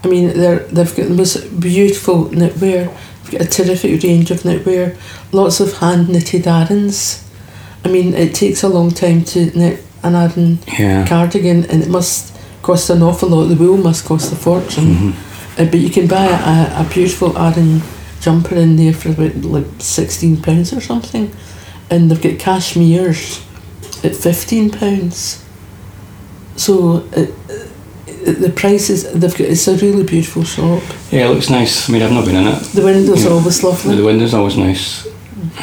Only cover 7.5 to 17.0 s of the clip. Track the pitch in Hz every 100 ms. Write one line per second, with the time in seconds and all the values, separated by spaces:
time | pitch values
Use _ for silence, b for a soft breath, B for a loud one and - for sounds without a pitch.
7.5 | B B B 185 185 180 - 165 - 202
8.5 | 196 196 180 170 170 180 170 165 180 170
9.5 | 170 170 - - - 170 175 170 170 170
10.5 | 170 - - 101 95 95 170 175 196 175
11.5 | 175 175 160 160 180 175 - - B B
12.5 | B - 175 - 175 165 175 185 160 160
13.5 | 165 175 196 175 160 - 156 - - -
14.5 | 180 - - 160 87 98 92 - - -
15.5 | - 165 165 165 196 175 190 190 175 -
16.5 | 160 160 - 160 180